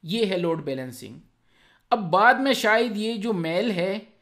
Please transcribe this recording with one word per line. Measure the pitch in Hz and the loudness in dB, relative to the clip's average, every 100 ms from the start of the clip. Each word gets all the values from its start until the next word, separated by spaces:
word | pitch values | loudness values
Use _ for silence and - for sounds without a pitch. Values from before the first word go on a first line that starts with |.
ये | 165 220 214 | -6 -2 0
है | 185 | 0
लोड | 170 160 147 | 0 -2 -4
बैलेंसिंग। | 135 127 123 107 135 _ _ _ _ _ _ _ | -8 -8 -12 -16 -18 _ _ _ _ _ _ _
अब | 233 180 | -2 2
बाद | 185 220 269 | 4 6 6
में | 269 | 2
शायद | 240 214 220 240 208 | 2 2 2 2 -2
ये | 220 233 | -4 -4
जो | 214 | -2
मेल | 202 160 170 233 | -2 0 0 0
है | 185 185 202 226 _ | -2 -2 -4 -10 _